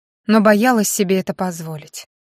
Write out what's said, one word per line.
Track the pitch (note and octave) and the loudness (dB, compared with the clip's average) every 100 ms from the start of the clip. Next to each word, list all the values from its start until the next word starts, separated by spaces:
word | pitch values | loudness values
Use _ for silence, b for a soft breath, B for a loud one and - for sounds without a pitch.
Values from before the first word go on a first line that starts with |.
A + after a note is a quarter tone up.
| _ _ - | _ _ 0
но | A3 | 2
боялась | G#3+ G#3 B3+ A#3 G3 | 4 4 2 2 0
себе | - F#3 F#3+ | -2 0 -2
это | F#3 | -2
позволить. | - F#3 E3+ D#3+ D#3 - - - _ _ | -6 -8 -8 -12 -14 -16 -20 -20 _ _